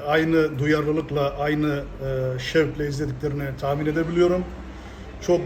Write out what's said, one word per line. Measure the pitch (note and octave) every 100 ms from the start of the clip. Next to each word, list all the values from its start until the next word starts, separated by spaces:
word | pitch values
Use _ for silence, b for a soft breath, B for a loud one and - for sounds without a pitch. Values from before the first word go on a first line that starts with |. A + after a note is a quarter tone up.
| C#3+
aynı | D#3 D#3+ E3 D#3 C3+
duyarlılıkla, | D3 D3+ D3 D#3 D#3 C#3+ C#3+ D3
aynı, | D3 D3+ D3+ C#3+ C#3 - C3+ C3 C3 B2+
e, |
şevkle | - D#3+ D3 - D3
izlediklerini | C#3 D3 - D3+ C#3+ C#3 C3
tahmin | C#3 C#3+ D3+
edebiliyorum. | D3+ D#3+ E3+ F3 F3+ F3+ - - B B B B B -
Çok | E3+